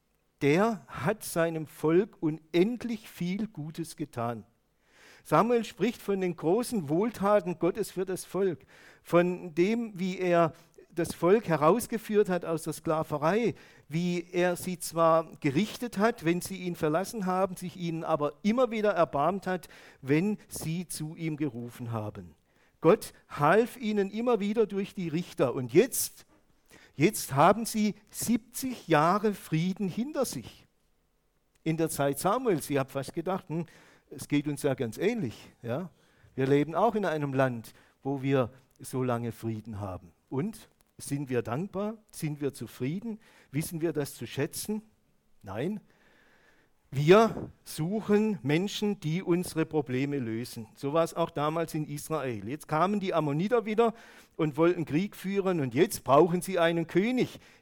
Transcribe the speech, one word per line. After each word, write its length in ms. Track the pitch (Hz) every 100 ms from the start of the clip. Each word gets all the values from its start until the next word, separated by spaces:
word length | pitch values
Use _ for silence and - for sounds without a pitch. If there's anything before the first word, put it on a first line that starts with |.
| _ _ _ -
der 440 | 139 165 226 190 -
hat 360 | - 143 220
seinem 420 | - 170 165 160 151
Volk 500 | - 151 170 214 -
unendlich 880 | 160 - _ 170 202 247 233 226 -
viel 380 | - 175 202 214
Gutes 500 | - 151 160 160 -
getan. 480 | 147 120 117 117 - _ _ _ _ _ - - -
Samuel 380 | 156 226 240 208
spricht 360 | - 220 -
von 200 | - 196
den 160 | 185 -
großen 500 | 156 214 240 233 139
Wohltaten 720 | 165 226 - 196 208 175 156
Gottes 320 | 165 214 190
für 140 | 180 190
das 180 | 180
Volk, 420 | - 180 196 151 - - - -
von 500 | - 170 175 175 175 156
dem, 360 | 190 233 226 185
wie 180 | 185 190
er 360 | 180 170 160 - - - -
das 240 | - 156
Volk 360 | - 170 226 170
herausgeführt 800 | 151 151 226 - 226 - 208 202
hat 160 | 180 165
aus 180 | 160
der 80 | 165
Sklaverei, 800 | - 165 156 156 147 156 214 214 - - - -
wie 360 | 156 180 175 175
er 240 | 180 180 175
sie 240 | 185 175
zwar 500 | - 160 165 160 160 -
gerichtet 560 | 147 135 208 - - 190
hat, 260 | 226 233
wenn 160 | 160 175
sie 160 | - 190
ihn 220 | 180 170
verlassen 480 | 156 160 196 226 185
haben, 320 | 185 190 180
sich 180 | 180 190
ihnen 300 | 170 160 156
aber 340 | 156 147 -
immer 300 | 202 240 247
wieder 200 | 220 208
erbarmt 560 | 170 160 139 156 196 185
hat, 200 | 185 - - - -
wenn 360 | 131 151 208 208 -
sie 400 | - 156 170 175
zu 260 | - 156 170
ihm 180 | 160 147
gerufen 560 | 151 117 120 - 117
haben. 420 | 113 104 104 87 - _ _ _ -
Gott 320 | 160 220 - - -
half 480 | - 147 202 240 247
ihnen 340 | 214 208 196
immer 300 | 208 247 226
wieder 260 | 202 220 214
durch 300 | 196 202 202
die 140 | 170
Richter. 440 | 160 - - 135
Und 200 | 131 123
jetzt, 520 | 147 262 - - - - _ _ _ _ - - -
jetzt 400 | 180 214 - 135
haben 300 | 170 214 226
sie 300 | 214 208 - _
siebzig 800 | - - 240 - - 262 233 -
Jahre 460 | 151 165 202 214
Frieden 560 | 190 - 160 180 190 190
hinter 340 | 196 277 311
sich. 460 | 240 131 - - _ _ _ _ _ _ _ _ _ _ 156
In 100 | 160
der 140 | 156
Zeit 280 | - 143 139
Samuels, 520 | 180 240 254 151 -
ich 80 | 139
hab 140 | 135
fast 220 | 139 131
gedacht, 360 | 170 175 190 -
hm, 160 | 160 156 - - _ -
es 200 | 139 -
geht 180 | 147 147
uns 160 | 139
ja 100 | 143
ganz 240 | 131 117 131
ähnlich, 520 | 185 240 123 - - _
ja? 280 | 120 135 185 _ _ _ _
Wir 140 | - 131
leben 280 | 143 147 165
auch 200 | 226 214
in 80 |
einem 300 | 180 156 143
Land, 400 | 135 131 120 - - _ _
wo 180 | 135 139
wir 320 | 135 135 110 - _ -
so 240 | 123 131
lange 300 | 127 117 117
Frieden 480 | - 113 107 117 101
haben. 320 | 101 90 85 _ -
Und 400 | 160 202 - - _ _ -
sind 320 | - 143 135
wir 120 | 120
dankbar? 560 | 107 127 196 185 208 226 _
Sind 300 | - 151 147
wir 140 | 139
zufrieden? 680 | - 117 - 127 190 226 214 _ - _
Wissen 300 | 143 160 165
wir 100 | 165
das 240 | 147 139 -
zu 100 | 117
schätzen? 560 | - 131 - - 214 - _ _ _ _ _
Nein. 380 | 101 104 165 214 - _ _ _ _ _ _ _ _ _ -
Wir 600 | 131 151 208 220 - - - -
suchen 760 | - 165 214 - 208 220 180
Menschen, 580 | 135 160 202 - 208 202
die 200 | 151 170
unsere 440 | 180 175 175 160 156
Probleme 540 | 156 143 127 143 143
lösen. 500 | 113 113 123 117 110 -
So 180 | 139
war 100 | 160
es 100 | 165
auch 160 | 175 165
damals 440 | 147 147 165 165
in 120 | 160 147
Israel. 640 | 147 - 156 131 107 101
Jetzt 220 | 151 -
kamen 320 | 156 185 208
die 120 | 185
Ammoniter 520 | 165 151 147 202 240 208
wieder 280 | 214 233 220 - - - -
und 180 | 156 139
wollten 300 | 170 170 151
Krieg 320 | 147 202 -
führen 420 | 190 196 185 175
und 160 | 131 120
jetzt 300 | 214 - -
brauchen 360 | 139 170 180
sie 180 | 190 180
einen 280 | 165 170 160
König, 540 | 175 220 254 170 - - _